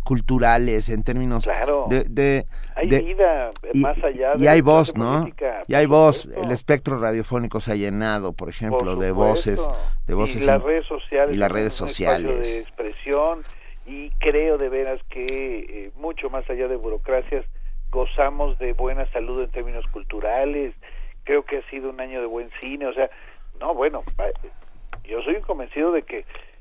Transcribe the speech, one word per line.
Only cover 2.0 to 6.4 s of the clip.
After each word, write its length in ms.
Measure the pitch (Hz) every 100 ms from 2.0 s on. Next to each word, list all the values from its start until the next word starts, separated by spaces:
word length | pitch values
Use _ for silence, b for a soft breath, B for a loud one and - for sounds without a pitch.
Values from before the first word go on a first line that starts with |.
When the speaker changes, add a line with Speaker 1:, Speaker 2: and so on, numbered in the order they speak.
| 123
Speaker 1:
de, 420 | 123 139 135 - b b -
Speaker 2:
Hay 120 | 143
Speaker 1:
de, 120 | 135
Speaker 2:
vida, 460 | - - 180 147 120 -
eh, 80 | 117
Speaker 1:
y, 60 | 135
Speaker 2:
más 220 | 143 147
allá 280 | 156 127 131
Speaker 1:
y 80 | 147
Speaker 2:
de 80 | 147
Speaker 1:
hay 80 | 160
Speaker 2:
la 60 |
Speaker 1:
voz, 280 | 139 160 151
Speaker 2:
clase 60 | 110
Speaker 1:
¿no? 200 | 117 147
Speaker 2:
política, 400 | 165 - 135 113 -
Speaker 1:
Y 80 | 135
hay 100 | 151
Speaker 2:
por 100 | 156
Speaker 1:
voz, 200 | 156 -
Speaker 2:
supuesto. 200 | - -